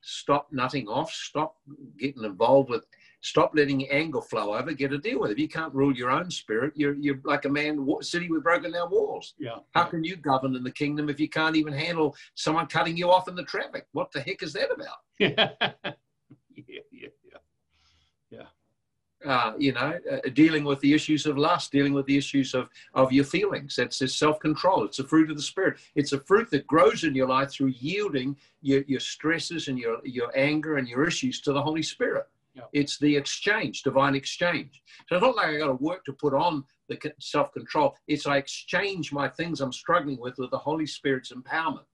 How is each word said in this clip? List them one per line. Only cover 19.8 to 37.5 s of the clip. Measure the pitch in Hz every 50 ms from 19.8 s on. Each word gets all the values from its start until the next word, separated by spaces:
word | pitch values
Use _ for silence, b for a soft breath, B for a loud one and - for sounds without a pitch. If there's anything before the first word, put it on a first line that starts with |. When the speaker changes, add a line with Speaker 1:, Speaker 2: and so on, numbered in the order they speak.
| 127 143 165 175 - 147
Speaker 1:
uh, | 139 131 - 131 120
dealing | 120 156 160 156 151 147
with | 143 143 139
the | - 139 147
issues | 151 - - 156 151 -
of | 151 143 135
lust, | 147 160 180 165 - -
dealing | - 139 139 143 139
with | 139 135 135
the | 139 139
issues | 139 - - 139 135 131 -
of, | 127 123 - B B B B B
of | 127 131 131 127
your | 139 139
feelings. | 139 - 175 208 202 160 101 71 139 - -
That's, | 123 120 - -
it's | 131 131 -
self-control. | - 151 151 156 156 - 156 151 - - 180 196 - -
It's | - - -
a | -
fruit | - - 160 160 156
of | 156 147
the |
Spirit. | 139 - - - 190 170 - B B B B
It's | 151 143 139
a | - 135
fruit | - - 190 214 226 -
that | - - - -
grows | - 160 175 214 214 170 165
in | 160 139
your | 131 131 127
life | 131 131 139 139
through | - - 139 135 127 120
yielding | 120 147 180 202 208 202 151 135 123 135 143 b b b b b
your, | - 139 135 135 139
your | 143 135 120
stresses | - - - - - 151 165 165 - - 170 160 143 -
and | 135 127
your, | 120 113 113 113 -
your | 135 123 123 120 120 -
anger | 135 135 143 151 156 156 160 156
and | 139 127 120
your | 120 123 147 175
issues | 170 - - 127 127 -
to | - - 139
the | 139
Holy | 143 151 156 160
Spirit. | 156 - - _ - 262 - - - _ _ _ _ _ _
Speaker 2:
Yeah. | 131 120 - -
Speaker 1:
It's | 147 143 139 - -
the | 143 147 147
exchange, | 143 139 - - - - 202 208 226 185 143 - - -
divine | 139 117 135 135 139 135
exchange. | 139 135 - - - 175 175 170 139 - - _ - B B B B B B
So | 170
it's | 180 190
not | 262 254 220
like | 190 165
I | 151 147
gotta | 156 143 131
work | 127 135 156 175 185 _
to | - 135
put | _ - 147 131
on | 139 156 175 160 147 135 _ _ _ _ _
the | 120 -
c-, | - - - _
self-control. | - - - 143 139 -